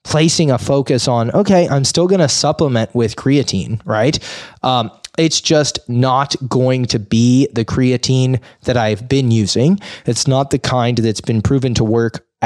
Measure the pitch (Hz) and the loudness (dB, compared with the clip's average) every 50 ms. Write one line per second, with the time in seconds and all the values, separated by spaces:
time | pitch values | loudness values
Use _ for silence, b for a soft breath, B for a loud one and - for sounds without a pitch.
0 | - - - 151 160 165 - - 165 147 131 120 - - 139 139 135 - 143 120 | -8 -2 0 2 2 2 2 2 2 2 0 0 0 0 0 0 2 0 0 0
1 | - 139 123 117 113 117 - 190 208 202 196 180 175 - 135 139 135 - - 165 | 0 0 0 0 0 0 0 0 2 4 4 2 2 2 0 0 0 0 0 0
2 | 175 185 196 190 160 131 - - - 147 156 - 165 139 123 113 113 - - 120 | 0 2 2 2 2 0 0 0 0 0 0 0 0 0 0 0 -2 -2 -2 -2
3 | 117 110 - - - 131 139 147 120 - - 98 85 - 110 110 - - 110 107 | -2 -2 -2 -4 -2 0 2 2 0 -2 -4 -6 -4 -4 -6 -6 -4 -4 -2 0
4 | 110 143 151 - B B B B B B B B B 127 131 123 113 101 - _ | 0 0 0 -2 B B B B B B B B B -2 0 -2 -2 -4 -10 _
5 | - - _ - 165 160 - - - - 160 151 143 - - - - - 120 120 | -20 -10 _ -2 -2 0 0 -2 0 2 2 2 2 0 -4 -8 -6 -4 0 0
6 | 127 131 127 131 139 139 - - 135 117 - 127 127 127 127 127 123 113 - 120 | 2 2 2 0 0 -2 -4 -6 -4 -2 0 0 2 2 0 0 -2 -2 -2 -4
7 | 101 - 117 113 117 123 123 131 135 - - 117 110 - - - 131 127 127 120 | -4 -2 0 2 4 4 4 4 2 0 -2 -4 -4 -2 -2 0 0 0 0 0
8 | - - 131 131 127 127 131 120 B B B B B - 123 120 110 107 107 101 | 0 0 0 0 2 0 0 -2 B B B B B -2 0 0 0 0 -2 -2
9 | 117 123 135 139 131 120 113 113 104 90 - - 123 160 196 202 B B B B | -2 0 0 2 2 2 2 2 2 0 0 2 2 2 2 0 B B B B
10 | B - 113 - - 143 131 131 139 135 - 131 - - 127 127 117 120 123 117 | B -4 -4 -2 0 0 0 0 0 0 -2 -4 -2 -2 -2 0 0 0 0 0
11 | 110 113 101 - - - 113 110 104 - 139 135 123 131 117 - 117 107 113 117 | 0 -2 -2 -4 -4 -2 -2 0 0 0 0 0 0 0 0 0 0 0 0 0
12 | 117 113 - - _ _ _ - - | 0 -2 -4 -8 _ _ _ -4 -4